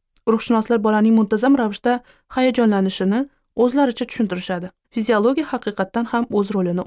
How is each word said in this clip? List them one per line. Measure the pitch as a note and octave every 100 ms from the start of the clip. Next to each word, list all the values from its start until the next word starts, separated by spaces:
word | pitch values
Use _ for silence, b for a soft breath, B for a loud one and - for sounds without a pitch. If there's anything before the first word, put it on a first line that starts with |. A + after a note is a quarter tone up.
| _ _ -
Ruhshunoslar | A3 - A3+ A3 A#3
bolaning | G#3+ G#3+ A3 A3
muntazam | G#3+ G#3 B3+ C#4
ravishda | G#3+ G3+ A#3+ B3 b b b -
hayajonlanishini | B3+ B3 A3+ G3+ F#3+ - F#3+ A3 C#4 _ _ -
o'zlaricha | B3 C4+ C#4 A#3 A#3
tushuntirishadi. | - G#3+ F3+ F#3 F3+ F3+ - _
Fiziologiya | - A3 A3 A3 C4+ D4+
haqiqatdan | A#3+ - G3+ F#3+ A#3 A#3
ham | A#3 A#3+
o'z | G3+ G3+ G#3
rolini | F3+ F3